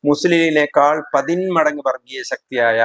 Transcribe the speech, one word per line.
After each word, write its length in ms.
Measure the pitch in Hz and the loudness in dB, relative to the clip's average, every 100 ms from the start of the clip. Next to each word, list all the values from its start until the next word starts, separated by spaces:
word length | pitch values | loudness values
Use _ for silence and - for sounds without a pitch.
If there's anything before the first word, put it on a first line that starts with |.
| 147 | 0
മുസ്ലിം 260 | 143 180 170 | 0 2 2
ലീഗിനേക്കാൾ 600 | 165 151 147 151 143 156 156 139 | 2 2 2 2 2 2 -2 -4
പതിന്മടങ്ങ് 680 | 139 175 190 170 151 147 139 | -2 -4 -2 0 0 -2 -4
വർഗീയ 320 | 127 _ 131 123 | -6 _ -14 -10
ശക്തിയായ 480 | 131 _ 127 117 113 | -12 _ -2 0 0